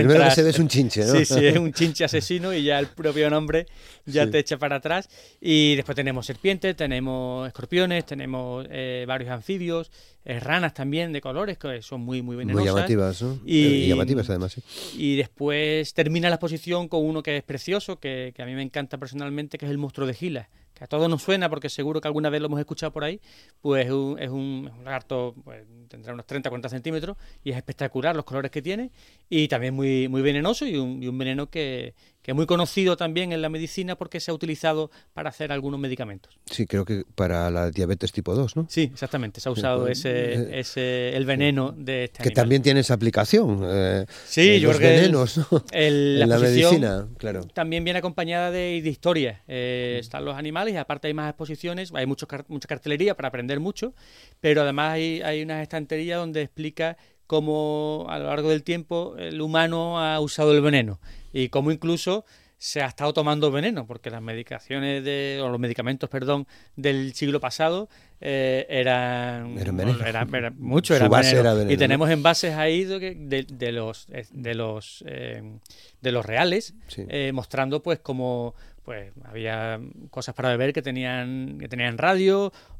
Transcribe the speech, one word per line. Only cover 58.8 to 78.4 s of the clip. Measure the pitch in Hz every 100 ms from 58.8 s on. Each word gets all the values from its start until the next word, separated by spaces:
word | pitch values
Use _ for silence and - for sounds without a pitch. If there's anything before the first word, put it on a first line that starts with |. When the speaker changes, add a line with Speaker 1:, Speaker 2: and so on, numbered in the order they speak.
| 156 170 180 -
Speaker 2:
el | 160 156
humano | 156 160 165 165 170 170
ha | 160 156
usado | 151 - 151
el | 147
veneno | 151 143 110 95 - - -
y | 135 127
cómo | 139 147
incluso | 156 165 170 185 208 - _ _ _
se | - 147
ha | 131
estado | - 147
tomando | 156 147 151 151
veneno, | 139 208 185 113
porque | 117 -
las | 117
medicaciones | 113 113 - 123 - 135 139 139 135
de, | 139 139 139
o | 127
los | 120
medicamentos, | 120 117 120 135 127
perdón, | 135 131 143 139 - - -
del | 139 135 135
siglo | - 143 143
pasado, | 127 - 160 180 214 - _ -
eh, | 143 135 131 131 -
eran, | 139 127 123 123 123 123 120 120 101
Speaker 1:
Eran | 98 92
veneno. | 104 120 113
Speaker 2:
eran, | 113 117 127
eran, | 120 131
mucho | 123 135 -
Speaker 1:
Su | 147
Speaker 2:
eran | 123
Speaker 1:
base | 120 131 127
Speaker 2:
veneno. |
Speaker 1:
era | 117
veneno, | 107 104
Speaker 2:
Y | 139
tenemos | 131 139 160
Speaker 1:
¿no? | 156
Speaker 2:
envases | 160 160 170 156
ahí | 156 170
de, | 190 190 185 160 143 135 135
de | 127 120
los, | 117 110 - -
eh, | - 107
de | 139 117 117
los, | 113 107 - - -
eh, | 131 123 113 107 110 - - - _
de | 127
los | 120 104
reales, | 117 175 196 - - -
Speaker 1:
Sí. | - 98
Speaker 2:
eh, | 143 135
mostrando | 135 - 135 135 143
pues | 175 156
cómo, | - 127 127 123